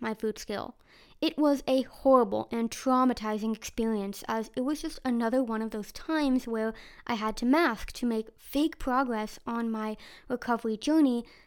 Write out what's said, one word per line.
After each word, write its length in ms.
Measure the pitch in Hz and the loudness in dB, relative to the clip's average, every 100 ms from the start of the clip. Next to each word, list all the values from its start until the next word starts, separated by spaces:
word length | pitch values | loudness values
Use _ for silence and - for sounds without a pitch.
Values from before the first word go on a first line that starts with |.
my 120 | 233 | -6
food 240 | 220 220 208 | -4 -4 -6
scale. 380 | - 202 - - _ - - - | -8 -8 -8 -14 _ -20 -20 -2
It 160 | 311 294 | -2 2
was 260 | 302 277 - | 2 2 2
a 160 | 262 | 0
horrible 640 | 247 - 269 262 196 214 220 | 0 0 6 6 4 -2 -4
and 180 | 233 226 | -4 -4
traumatizing 840 | - 262 254 254 233 214 214 220 220 | -2 2 4 4 2 -4 -2 -2 -4
experience, 680 | - - 226 214 196 202 - | -6 -2 -2 -2 -4 -8 -6
as 220 | 226 220 254 | -4 -4 -4
it 60 | |
was 200 | 254 294 | -2 -2
just 180 | - - 254 | -6 -6 -2
another 380 | 240 226 254 | 0 2 2
one 180 | 240 220 | 0 -2
of 80 | 220 | -4
those 220 | 220 202 | -8 -10
times 560 | - - 320 285 254 240 | -12 -2 0 2 0 0
where 260 | 226 220 220 - - - | -2 -2 -6 -16 -16 -6
I 80 | |
had 240 | 226 220 214 | -2 -2 0
to 80 | 240 | 4
mask 460 | 302 330 220 - | 4 4 0 -8
to 140 | - 240 | -4 -2
make 220 | 220 220 _ | -2 -4 _
fake 420 | - 277 311 - | -6 0 0 -2
progress 580 | - 254 262 220 214 - - | 0 0 2 -2 -4 -8 -6
on 240 | 233 233 | -4 -2
my 280 | 220 214 214 - - - | -2 -4 -6 -12 -20 -6
recovery 500 | 247 - 233 226 220 | -6 0 0 0 -2
journey, 460 | - 320 277 240 - - | 4 6 6 4 -4 -18